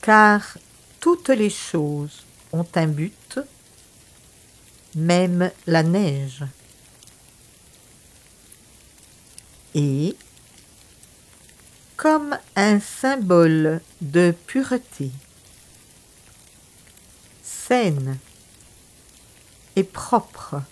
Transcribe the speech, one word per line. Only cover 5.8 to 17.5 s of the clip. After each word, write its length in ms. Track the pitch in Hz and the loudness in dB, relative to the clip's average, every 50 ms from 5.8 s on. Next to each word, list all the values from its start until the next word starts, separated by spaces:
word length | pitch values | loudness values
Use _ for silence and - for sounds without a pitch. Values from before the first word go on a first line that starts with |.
| 160 | 2
neige. 640 | 165 170 196 208 170 139 139 139 135 131 135 147 131 - - - - - - - - - - - - - - - - - - - - - - - - - - - - - - - - - - - - - - - - - - - - - - - - - - - - - - - - - - - - - - - - - | 2 2 0 0 0 -2 -4 -6 -8 -10 -10 -12 -12 -12 -16 -20 -20 -20 -20 -20 -20 -20 -20 -20 -20 -20 -20 -20 -20 -20 -20 -20 -20 -20 -20 -20 -20 -20 -20 -20 -20 -20 -20 -20 -20 -20 -20 -20 -20 -20 -20 -20 -20 -20 -20 -20 -20 -20 -20 -20 -20 -20 -20 -20 -20 -20 -20 -20 -20 -20 -20 -20 -20 -20 -20 -20 -6 -2
Et 420 | 151 147 143 135 135 151 180 - - - - - - - - - - - - - - - - - - - - - - - _ - - - - - - - - - - - - - | -2 0 0 0 -2 -2 -4 -6 -8 -16 -20 -20 -20 -20 -20 -20 -20 -20 -20 -20 -20 -20 -20 -20 -20 -20 -20 -20 -20 -20 _ -20 -20 -20 -20 -20 -20 -20 -20 -20 -20 -20 -20 -16
comme 400 | - - 311 311 311 294 294 285 - - - - | -2 0 2 2 2 0 -4 -8 -10 -10 -8 -2
un 240 | 196 196 214 208 202 | 0 2 4 2 2
symbole 1000 | 202 - - - - 262 277 269 214 180 180 170 170 165 160 160 156 156 160 165 - - - - | 0 -4 -12 -4 -4 -2 -2 -2 0 4 4 6 6 6 4 2 2 0 -2 -4 -8 -14 -16 -12
de 340 | 170 143 143 175 180 175 170 170 - | -12 -2 2 4 4 4 2 0 -8
pureté, 680 | - - 262 269 - 254 254 254 - - - 139 131 127 135 - - - - - - - - - - - - - - - - - - - - - - - - - - - - - - - - - - - - - - - - - - - - - | -6 -4 -4 -2 -2 -4 -6 -6 -10 -10 -8 -8 -8 -8 -12 -20 -20 -20 -20 -20 -20 -20 -20 -20 -20 -20 -20 -20 -20 -20 -20 -20 -20 -20 -20 -20 -20 -20 -20 -20 -20 -20 -20 -20 -20 -20 -20 -20 -20 -20 -20 -20 -20 -20 -20 -20 -20 -20 -20 -18
saine 760 | - | -16